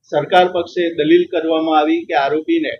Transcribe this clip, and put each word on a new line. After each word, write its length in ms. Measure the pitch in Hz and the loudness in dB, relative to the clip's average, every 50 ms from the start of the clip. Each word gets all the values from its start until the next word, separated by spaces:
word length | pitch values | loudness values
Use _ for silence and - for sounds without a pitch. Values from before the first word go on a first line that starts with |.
સરકાર 500 | _ _ 165 147 143 147 190 180 185 180 | _ _ -4 -4 -2 4 4 4 4 4
પક્ષે 440 | 180 175 165 - - 185 175 170 170 | 0 -4 -6 -4 -4 -4 -4 -4 -2
દલીલ 300 | 160 147 156 170 180 180 | -2 2 4 4 2 2
કરવામાં 540 | - - 165 160 160 165 160 160 165 156 156 | 0 -4 -4 -2 0 -2 0 0 0 0 0
આવી 260 | 151 156 165 170 160 | 2 2 0 -2 -2
કે 80 | - 165 | -2 -2
આરોપીને 560 | 147 135 139 147 156 156 - 170 165 151 127 110 | 0 0 0 -2 -4 -2 -2 -2 -2 -2 -4 -8